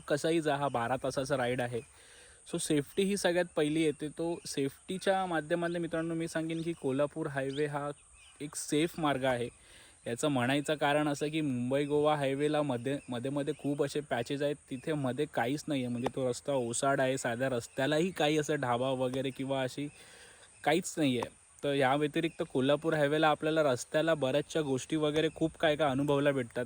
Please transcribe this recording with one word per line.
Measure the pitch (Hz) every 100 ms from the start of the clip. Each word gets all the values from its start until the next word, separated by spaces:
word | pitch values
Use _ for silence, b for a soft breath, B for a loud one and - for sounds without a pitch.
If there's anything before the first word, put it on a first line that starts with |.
| -
कसाही | 147 160 165
जा, | 151 143
हा | 143
बारा | 127 117 131
तासाचा | 135 131 131 139
राईड | 123 127
आहे. | 123 120 - B B B B B -
So, | 170
सेफ्टी | - 151 139 -
ही | 196 202
सगळ्यात | 185 175 175 -
पहिली | 151 160
येते. | 156 139 151
तो | - 170 170 -
सेफ्टीच्या | - 139 - - 185 - 190 185
माध्यमाने | 165 151 175 170 175
मित्रांनो | 165 165 165
मी | 165 165
सांगेन | 165 160 165
की | 165
कोल्हापूर | 165 139 135 147 160 156
हायवे | 139 135 139 151
हा | 143 147 147 - - - -
एक | 147
सेफ | - - 147 170 -
मार्ग | 151 135
आहे. | 135 123 120 - B B B B -
याचं | 120 151
म्हणायचं | 135 123 143 143
कारण | 151 147 147 151
असं | 143 151
की | 160
मुंबई | 151 123 123 135
गोवा | 143 147 151 151
हायवेला | 135 139 151 151
मध्ये, | 147 123 127 143 -
मध्ये | 120 131
मध्ये | 143 143 143
खूप | 139 143
असे | 143 151
पॅचेस | 147 120 120 143
आहेत, | 143 147 -
तिथे | 131 160
मध्ये | 151 131 123 151
काहीच | - 120 151 -
नाही | 143
आहे. | 123
म्हणजे | 120 127 135
तो | 127
रस्ता | 120 -
ओसाड | 135 120 117 139 139
आहे, | 131 131
साध्या | 131 117 131
रस्त्यालाही | 123 - - 135 151 185
काही | 170 151 156
असं | 147
ढाबा | 151 127 120 131
वगैरे | 131 127 131 131
किंवा | 123 135 135
अशी | 131 - 147 - B B B B B -
काहीच | - 160 185 -
नाही | 143 123
आहे. | - - _ -
तर | 143
या | 139 131
व्यतिरिक्त | 143 151 165 165 - 175
कोल्हापूर | 139 131 147 160
हायवेला | 156 143 151 156
आपल्याला | 151 156 160
रस्त्याला | 147 123 - 156 160
बऱ्याचशा | 156 131 143 147 165
गोष्टी | 151 131 - 160
वगैरे | 151 151 156
खूप | - 160 -
काय | 160 147
काय | 151
अनुभवायला | 131 147 143 143
भेटतात | 135 120 -